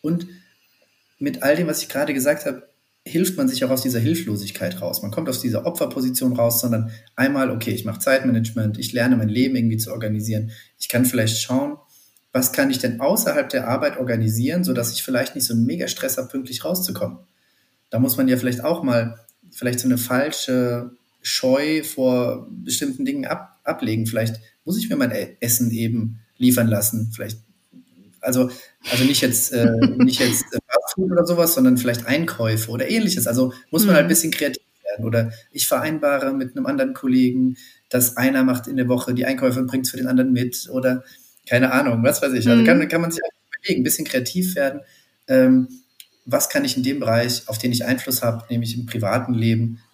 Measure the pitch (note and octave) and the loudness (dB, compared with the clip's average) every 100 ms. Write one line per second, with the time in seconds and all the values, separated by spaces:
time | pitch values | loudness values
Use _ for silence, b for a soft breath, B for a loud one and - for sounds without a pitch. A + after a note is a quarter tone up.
0 | D3+ E3+ - B B B _ _ _ _ | -4 -4 -4 B B B _ _ _ _
1 | _ - C#3+ B2+ C3+ D#3 E3 D#3 - C3+ | _ -8 -6 -2 0 2 0 -4 -6 -4
2 | D3+ C3+ B2+ D3+ D3 B2+ - _ _ _ | -2 0 0 0 -4 -8 -12 _ _ _
3 | - E3 F#3 - C3 - C3 C3 C3 A#2+ | -6 -2 -2 0 -2 0 -2 0 -2 0
4 | B2 E3 - G#2 G2 - F2+ F2+ F2 - | 0 0 -2 -6 -6 -6 -6 -6 -6 -6
5 | G#2+ A2 D#3+ B2+ B2 A2+ - F3 C#3 C3 | -6 -6 -4 -4 -2 -2 -2 -2 -4 -2
6 | B2+ B2+ B2+ A#2+ A#2 A#2 B2 A2+ A2 B | -2 0 0 2 2 2 0 0 -2 B
7 | B - C3+ C#3+ B2+ B2+ A2+ - A2 - | B -2 0 2 0 -2 -4 -4 -4 -4
8 | - C3+ C3 A2+ A2+ A#2+ G#2+ G#2 - B2 | 2 2 4 2 0 -2 -2 -2 -4 0
9 | B2 A#2+ G#2+ A2 C3 B2+ A2+ A2 - A2 | 2 4 2 2 2 2 0 0 -4 -6
10 | A2 G#2+ A2 G#2+ A2 B B - - A#2+ | -4 -4 -2 -4 -4 B B -12 -2 2
11 | B2+ B2 A2 A2 - B2+ C#3+ D3+ b b | 2 2 0 0 -2 -2 -2 -6 b b
12 | b b _ B2+ B2+ - C#3 B2 B2 A2+ | b b _ -2 0 2 0 0 -2 -2
13 | C3+ G#3 - D3 C3+ C3 A2+ C3 D3 C3+ | 0 0 0 0 0 -2 -2 -2 -2 -2
14 | B2 A2+ A2 A2 C3 F3 F3+ - - - | -2 0 0 0 0 0 0 -2 -2 -4
15 | - B2+ C3 C3+ A#2+ A#2 A#2+ E3+ C#3+ - | -2 -2 -2 -2 -2 2 0 0 -4 -4
16 | C3+ - B2+ C3+ B2 B2+ D#3 F#3 - - | -4 -4 -6 -8 -8 -6 -4 -4 -4 -4
17 | - - - _ _ _ _ _ _ A#2 | -6 -8 -18 _ _ _ _ _ _ 0
18 | B2+ C3 C3 B2+ B2+ B2 D3+ F3 C3+ A#2+ | 0 2 2 2 0 -2 -2 -2 0 0
19 | A2+ A2+ _ _ _ - B2+ B2 B2+ B2 | 0 -6 _ _ _ -8 -4 -2 0 0
20 | A2 B2+ D3 - - B2+ B2 A#2+ A#2+ - | 0 0 0 -4 -2 0 0 -2 -6 -14
21 | _ _ - - C3 C3+ D3+ D#3 D3+ - | _ _ -6 -2 2 2 2 -2 -2 -2
22 | B2+ B2+ B2 - - - - - C#3+ B2+ | 2 2 0 -4 -10 -12 -6 -4 -4 -2
23 | C3+ C#3+ C3 - - _ - - A#2 A2+ | -4 -4 -4 -8 -10 _ -6 -4 -2 -2
24 | A2 A2 A2+ A2+ B B - G#3 - D3 | -2 -2 -2 -4 B B -6 -4 -2 -2
25 | B2 - - - A#2+ - A#2 A2+ A2+ A#2 | 0 -2 -6 -6 -2 0 0 0 0 -2
26 | A2+ - _ - B2+ A#2+ A2+ G#2 G#2 A2 | -4 -6 _ 0 4 4 4 2 0 -2
27 | A2 - G#2+ A2 _ _ _ - - _ | -6 -8 -10 -12 _ _ _ -20 -20 _
28 | - _ - B2+ B2+ B B B - B2 | -20 _ -2 0 0 B B B -4 2
29 | C3 C#3 B2+ B2 - B2 A#2 A2+ B2 A#2+ | 2 4 2 0 0 2 2 4 2 4
30 | B2+ B2+ B2+ - - E3+ - - - - | 4 4 2 0 -2 -6 -2 -2 -2 -2
31 | F#3 F3 E3+ E3+ D#3+ - B2+ B2 B2 A2+ | 0 2 2 2 2 4 4 4 2 -2
32 | - C#3+ E3 - A2+ A2 A2+ A#2 C3 A3+ | -2 -2 -2 -2 0 0 -2 -4 -2 0
33 | G#3+ - A#2 B2 B2+ B - D#4+ G#3+ F#3+ | 0 0 0 0 0 B -2 2 6 6
34 | F3+ D#3+ D#3+ - C#3+ B2+ - _ - G#2 | 6 4 0 -2 -2 -4 -12 _ -8 -6
35 | A2+ A#2 A2+ B B - - C3+ D#3 D#3 | -2 0 0 B B -6 0 0 0 0
36 | D3 C#3 C3+ C3+ B2+ C#3+ C3 C#3 C3 C4 | 0 0 0 -2 -4 -4 -2 0 -2 -2
37 | C4+ B2+ B2+ B2+ B2+ B2+ B B _ B2+ | 2 4 4 4 0 0 B B _ 0
38 | B2 - C3 C3+ C3 B2 A#2 C3+ B2 B2 | 0 0 0 4 2 2 -2 -2 0 0
39 | - B2 - C3+ C3 B2+ B3+ C4 C4 B3+ | 0 -2 -2 0 0 0 -2 -2 -4 -4
40 | C3 B2+ C3 B2 B2 - - B2+ B2+ B2+ | 0 2 4 2 0 -6 -8 -2 0 0
41 | B B B _ - A#2+ B2+ B2+ C#3+ A2+ | B B B _ -2 2 4 2 2 2
42 | B2 A#2 C#3 B2+ A#2+ A#2 A2+ C3+ - E3 | 2 2 0 2 4 6 8 6 4 0
43 | E3+ - - - _ - - F#3 B2+ - | -2 -4 -8 -10 _ -8 -2 0 0 -2
44 | D3+ C3 B2 F3+ F#3 F3+ C3+ C#3+ b b | -2 -4 -2 -2 -2 0 -2 -4 b b
45 | b b - C3 C4 C4 B3+ - _ - | b b 2 6 8 6 4 -4 _ -20
46 | - _ - C#3 - D3 C#3 B2+ B2+ C#3 | -20 _ -4 -2 0 -2 -2 -2 -2 -2
47 | A#2 A2+ A#2+ A#2+ - A2 B2 A#2+ A#2+ B2+ | 0 2 2 -2 -6 -4 -2 -2 0 -2
48 | - B2+ A#2+ A2+ - A#2+ A2+ A#2 A2+ A#2 | -2 -2 -2 -4 -4 -4 -4 -4 -6 -4
49 | G2+ A#2 B2 A#2 A2+ A2+ A2+ A2+ B | 0 0 0 0 2 2 0 -4 B